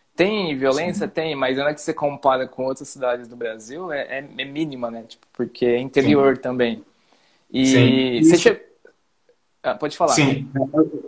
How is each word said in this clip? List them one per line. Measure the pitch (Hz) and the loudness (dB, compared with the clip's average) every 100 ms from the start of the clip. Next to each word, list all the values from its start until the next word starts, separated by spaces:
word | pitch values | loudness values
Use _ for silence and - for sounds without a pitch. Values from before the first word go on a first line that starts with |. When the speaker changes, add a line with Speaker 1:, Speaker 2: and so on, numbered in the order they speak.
| _ - | _ -2
Speaker 1:
Tem | 190 214 175 135 | 0 0 -4 0
violência? | 135 139 175 202 151 | 0 0 -2 -4 -6
Speaker 2:
Sim. | |
Speaker 1:
Tem, | 170 160 | -4 -4
mas | 139 131 131 | -2 -2 0
na | |
hora | 143 | -2
que | 151 | -4
você | - | -6
compara | 151 147 139 139 131 127 | -4 -4 0 0 0 -2
com | - 131 | -6 -6
outras | 135 143 | -6 -12
cidades | 143 127 123 117 | -6 -4 -4 -8
do | |
Brasil, | 120 113 110 110 156 180 | -10 -10 -10 -14 -14 -10
é, | 143 - 131 | -8 -8 -10
é, | 147 127 | -12 -12
é | |
mínima, | 135 143 160 131 117 | -8 -6 -6 -6 -10
né? | 117 113 | -10 -16
Tipo, | - _ | -20 _
porque | - 120 - 123 | -8 -6 0 0
é | 120 | 0
interior | 135 139 135 143 135 127 | 0 0 4 4 4 2
Speaker 2:
Sim. | |
Speaker 1:
também. | 127 127 117 113 - _ _ _ _ _ _ | -2 -2 -2 -2 -12 _ _ _ _ _ _
E | 131 131 | 0 4
Speaker 2:
Sim. | 131 131 131 131 120 | 6 6 4 0 4
Speaker 1:
você | 107 - | 6 6
Speaker 2:
Isso. | |
Speaker 1:
che-, | 233 202 - _ _ _ _ _ _ _ _ _ | 4 2 -8 _ _ _ _ _ _ _ _ _
ah, | 131 | -6
pode | 127 151 - | -4 -6 0
falar. | 165 | 2
Speaker 2:
Sim, | 135 135 139 - 135 131 156 151 147 | 4 2 0 -4 -4 0 2 2 0